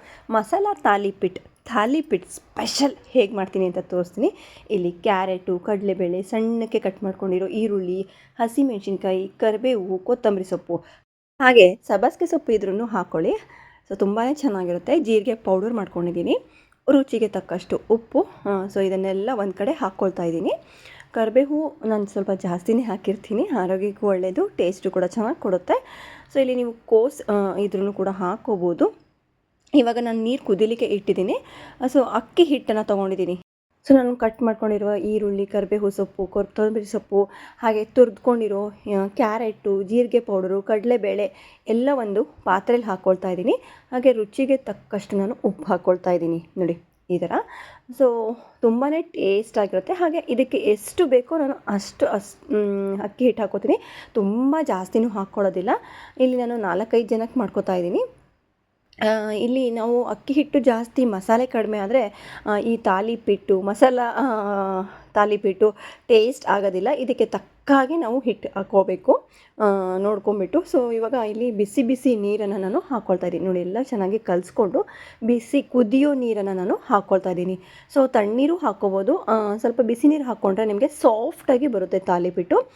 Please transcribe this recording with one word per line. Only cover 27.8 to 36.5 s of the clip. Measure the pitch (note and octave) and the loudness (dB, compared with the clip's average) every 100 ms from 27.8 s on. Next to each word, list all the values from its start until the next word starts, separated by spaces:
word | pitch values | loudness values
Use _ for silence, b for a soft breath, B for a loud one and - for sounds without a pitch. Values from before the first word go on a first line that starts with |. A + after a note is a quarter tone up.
| G3 | -4
ಕೂಡ | G3+ F#3+ | -2 -4
ಹಾಕ್ಕೋಬೋದು. | F#3+ F3+ G#3+ - G3+ F3 E3+ G#4 - _ _ _ _ _ _ _ | -4 -4 -4 -4 -2 0 2 0 -2 _ _ _ _ _ _ _
ಇವಾಗ | C#4+ A#3 A#3 | 2 4 2
ನಾನು | A#3+ A3+ | -2 -2
ನೀರು | A3+ C4 - | -2 -2 0
ಕುದಿಲಿಕ್ಕೆ | F#3+ A3 A3+ - | 2 2 0 -2
ಇಟ್ಟಿದ್ದೀನಿ. | G3+ - F#3+ F#3 G4+ - B B B C4 | -2 -2 0 0 -2 -6 B B B 0
So | C#4+ | 2
ಅಕ್ಕಿ | A#3+ A3 A#3+ - | 2 0 -2 2
ಹಿಟ್ಟನ್ನು | E4+ C#4 - G#3+ G#3+ | 4 2 0 -2 0
ತೊಗೊಂಡಿದ್ದೀನಿ. | G3+ G3 F#3+ F3 F3+ - _ _ _ - | 0 0 -2 -4 -4 -10 _ _ _ 6
So | C4+ | 6
ನಾನು | B3 B3 | 6 0
ಕಟ್ | A3+ A3 | -2 0
ಮಾಡ್ಕೊಂಡಿರುವ | A#3 A3 A3 G#3 G3+ G#3 | -2 0 0 0 0 -2
ಈರುಳ್ಳಿ, | G#3 G#3+ G#3 G3 G3+ | 0 -2 -2 -2 -2
ಕರಿಬೇವು | G#3 G3 G#3 G3+ | -2 -2 0 -2
ಸೊಪ್ಪು, | G3 F#3+ - F#3 | -2 -6 -6 -6
ಕೊತ್ತಂಬರಿ | G3+ G3 | -4 -4